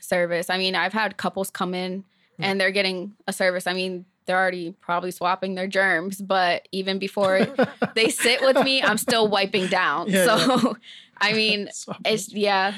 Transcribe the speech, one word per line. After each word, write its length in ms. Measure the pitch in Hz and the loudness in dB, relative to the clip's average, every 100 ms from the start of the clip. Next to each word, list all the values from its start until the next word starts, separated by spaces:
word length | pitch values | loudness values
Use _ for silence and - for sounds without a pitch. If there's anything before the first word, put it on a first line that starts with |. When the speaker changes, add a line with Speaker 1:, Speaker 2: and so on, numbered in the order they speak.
Speaker 1:
service. 500 | - 185 175 170 185 | -4 0 0 0 -2
I 80 | 185 | -2
mean, 160 | 185 | 0
I've 180 | 185 180 | 0 0
had 240 | 214 208 - | 0 -2 -2
couples 340 | 190 190 190 | -6 -4 -6
come 240 | - 180 | -4 -4
in 300 | 180 185 185 - _ _ - | -4 -6 -8 -12 _ _ -6
Speaker 2:
Yeah. 80 | 196 | -2
Speaker 1:
and 100 | 196 | 0
they're 100 | 190 | 0
getting 420 | 196 190 185 196 - - | 2 0 -2 -8 -12 -8
a 60 | |
service. 340 | 202 190 180 180 | 0 0 0 -2
I 60 | |
mean, 320 | 185 185 180 180 _ - | -4 -4 -6 -12 _ -2
they're 120 | 185 | 0
already 360 | 185 180 170 190 | 0 -2 -8 -12
probably 300 | - 175 180 | -4 -4 -4
swapping 440 | 180 180 185 190 180 | -4 -2 -2 -4 -6
their 100 | 190 | -2
germs, 540 | 190 190 170 185 190 | 0 2 2 -2 -8
but 480 | 196 190 180 170 - | -2 2 2 0 -4
even 280 | 190 190 190 | -6 -4 -4
before 480 | 190 - 190 190 220 277 247 | -4 0 2 4 2 2 -2
Speaker 2:
<laughs> 240 | - 226 | 0 -4
Speaker 1:
they 140 | - 226 | 2 0
sit 320 | - 233 247 | 2 0 2
with 220 | 262 269 | 4 4
me, 200 | 269 269 | 4 2
I'm 160 | 202 214 | 2 0
still 280 | - 233 214 | 0 2 2
wiping 400 | 196 196 202 185 | 2 0 0 0
down. 440 | 185 175 147 208 | 2 2 0 0
Speaker 2:
Yeah, 140 | 190 180 214 | 2 4 4
Speaker 1:
So, 0 | 254 254 240 | 4 2 0
Speaker 2:
yeah. 40 | 226 - - | -2 -14 -20
Speaker 1:
<laughs> 240 | - - | -16 -2
I 120 | 202 | 0
mean, 360 | 220 220 208 196 | 2 2 0 -4
Speaker 2:
<laughs> 20 | |
Swapping. 400 | - - 190 - | -10 -12 -6 -2
Speaker 1:
it's, 200 | 214 - | -2 -4
yeah, 420 | 214 202 196 190 | -2 0 2 0